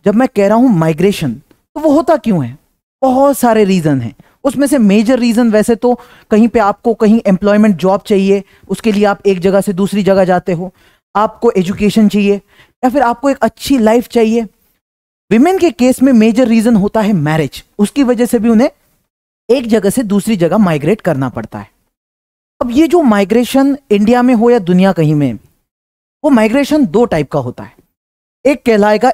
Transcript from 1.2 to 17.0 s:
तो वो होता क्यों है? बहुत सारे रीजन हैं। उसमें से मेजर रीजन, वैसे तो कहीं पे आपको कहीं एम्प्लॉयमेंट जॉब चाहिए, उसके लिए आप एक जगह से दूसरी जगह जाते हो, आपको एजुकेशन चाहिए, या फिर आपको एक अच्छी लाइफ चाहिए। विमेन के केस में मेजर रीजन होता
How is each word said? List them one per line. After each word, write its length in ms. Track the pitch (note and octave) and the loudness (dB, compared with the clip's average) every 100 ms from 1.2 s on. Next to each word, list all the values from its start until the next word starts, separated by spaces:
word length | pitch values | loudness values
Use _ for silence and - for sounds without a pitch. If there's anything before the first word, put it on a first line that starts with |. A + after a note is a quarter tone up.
| D3 A2 - _ _ - | -6 -8 -14 _ _ -4
तो 40 | |
वो 120 | D#4 | 0
होता 240 | C#4+ E4+ D#4 | 0 2 -2
क्यों 300 | A3+ F#3 A#2+ | 0 -4 -4
है? 120 | C3 _ _ _ _ | -10 _ _ _ _
बहुत 360 | C4 B3+ C#4 C#4 | -2 2 0 2
सारे 260 | A#3+ A3 | 0 2
रीजन 380 | G3 F#3+ D#3 C#3 | 2 0 0 -2
हैं। 140 | A#2 - _ _ | -4 -12 _ _
उसमें 240 | C#4 B3 C#4 | -6 -2 0
से 100 | C#4+ | 2
मेजर 420 | G#3 G3+ G#3+ B3+ | 2 2 2 0
रीजन, 320 | A#3+ A3 A#3+ | 0 0 2
वैसे 240 | G#3+ G#3 A#3 | 2 0 0
तो 240 | B3 B3 - - _ | -2 -2 -6 -20 _
कहीं 160 | G#3 A#3 | 2 2
पे 120 | A#3+ | 2
आपको 340 | G3+ G#3 A#3+ | 0 -2 -4
कहीं 280 | A3 A3 A3+ G#3 | 0 2 2 0
एम्प्लॉयमेंट 520 | F#3 G3+ G#3 G#3+ F3 | -2 0 2 2 0
जॉब 240 | F#3 G3 | 0 -2
चाहिए, 420 | - G3+ G3 G3 G3 _ - | 0 0 0 -2 -4 _ -12
उसके 220 | F#3+ A3+ | -6 -4
लिए 140 | G3+ G#3 | 0 0
आप 140 | G3+ G3+ | 0 -2
एक 140 | F#3+ | -2
जगह 220 | F3+ G3 | 0 0
से 120 | F#3+ | -2
दूसरी 300 | F3+ G3 G3 | -2 -2 -2
जगह 200 | F#3+ F#3+ | 0 0
जाते 300 | F3+ F3+ - | 2 0 -2
हो, 200 | E3+ F3+ - _ _ _ G3 | -6 -8 -16 _ _ _ -4
आपको 360 | G#3+ G#3+ A#3 | -4 -2 -2
एजुकेशन 560 | G3+ F3 G#3 G#3 A3 G#3+ | 0 -2 -2 -2 2 0
चाहिए, 280 | G#3 G3+ G3+ - _ _ _ | 0 -2 -2 -6 _ _ _
या 60 | B3+ | -4
फिर 120 | B3+ | 0
आपको 280 | A#3 A#3+ C#4 | -2 -2 -4
एक 80 | C4 | -2
अच्छी 360 | A3+ - - C#4 | -4 -4 -2 0
लाइफ 300 | G#3+ A#3 - | 2 0 0
चाहिए। 400 | A#3+ A3 A3+ A3+ _ _ _ _ _ _ _ - | -2 0 0 -4 _ _ _ _ _ _ _ -2
विमेन 260 | A3 D#4 F#4+ | 2 2 2
के 140 | E4+ | 0
केस 300 | A3+ B3 B3+ | 2 0 2
में 120 | C4+ | 2
मेजर 340 | A#3+ A3 A3 B3 | 4 2 2 2
रीजन 280 | A3+ A3 A3+ | 2 2 0
होता 260 | G3+ A3 | 0 -2